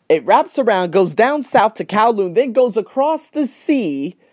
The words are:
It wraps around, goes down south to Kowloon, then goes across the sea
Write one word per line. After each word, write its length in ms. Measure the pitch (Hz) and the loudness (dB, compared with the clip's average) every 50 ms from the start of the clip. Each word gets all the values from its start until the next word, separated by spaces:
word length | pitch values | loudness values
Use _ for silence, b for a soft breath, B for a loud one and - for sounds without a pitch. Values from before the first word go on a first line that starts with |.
| _ - | _ 0
It 160 | 156 160 123 | 0 0 2
wraps 320 | 110 202 294 311 - - | 2 2 2 2 0 -2
around, 360 | - 262 220 208 185 180 175 160 | -2 0 0 0 0 0 0 0
goes 240 | 190 190 175 147 | 0 0 0 0
down 260 | 160 220 254 294 302 262 | 0 0 0 0 -2 -4
south 320 | - - 254 202 220 214 | 0 0 2 2 2 0
to 100 | - 160 | -4 -10
Kowloon, 520 | - 190 208 214 233 233 202 196 180 165 | -4 0 2 2 2 2 0 -2 -2 0
then 160 | 208 269 262 214 | -2 -2 0 2
goes 240 | 254 254 247 185 | 0 0 0 0
across 520 | 220 196 - - 262 269 302 320 294 - - | -4 -6 -4 -2 -2 -2 -2 -2 -4 -6 -8
the 160 | - 294 302 233 | -6 -6 -6 -6
sea 640 | - - - - 302 269 220 160 143 135 139 165 180 _ _ _ | -6 -8 -4 -2 -2 0 -2 -4 -4 -6 -6 -8 -10 _ _ _